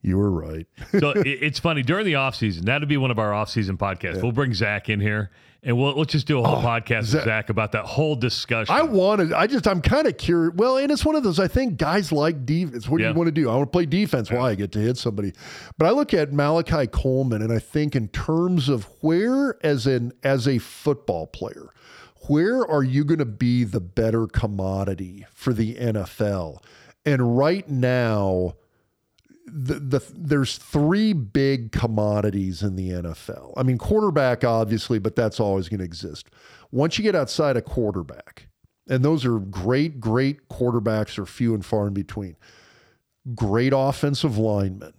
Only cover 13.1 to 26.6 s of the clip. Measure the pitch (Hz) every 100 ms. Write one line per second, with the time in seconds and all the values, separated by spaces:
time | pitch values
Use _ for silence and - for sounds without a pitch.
13.1 | 151 165 156 135 117 139 180 165 165 208
14.1 | 139 107 120 127 101 101 107 107 127 120
15.1 | 104 98 - - - - - 160 254 285
16.1 | 196 147 143 143 165 165 165 127 - 131
17.1 | 131 131 110 110 113 - 151 151 139 107
18.1 | - - 160 180 180 131 131 98 - 151
19.1 | 165 220 262 277 202 160 143 120 127 117
20.1 | - 139 135 120 127 - - - 143 -
21.1 | 87 80 - 92 - - _ - - -
22.1 | _ - 147 180 254 233 151 131 131 147
23.1 | 160 131 101 123 123 117 107 90 - 113
24.1 | 113 110 - 110 101 95 95 98 92 92
25.1 | 98 - _ - 113 110 117 120 107 92
26.1 | - 107 98 82 69